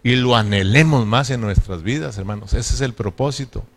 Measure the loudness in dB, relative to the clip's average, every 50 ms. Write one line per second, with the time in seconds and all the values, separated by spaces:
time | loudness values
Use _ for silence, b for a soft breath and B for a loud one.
0 | 2 2 2 2 4 4 4 4 2 2 2 2 2 4 4 4 4 6 4 2
1 | 2 2 2 0 0 0 -4 -4 -2 0 2 0 0 0 -6 -6 -4 -4 -4 -4
2 | -4 -8 -8 -8 -8 -8 -8 -8 -4 -4 -4 -2 -2 -2 -2 -2 -2 -4 -4 -4
3 | -6 -6 -2 -2 -2 -2 -2 -6 -10 -10 -10 -12 -12 -12 _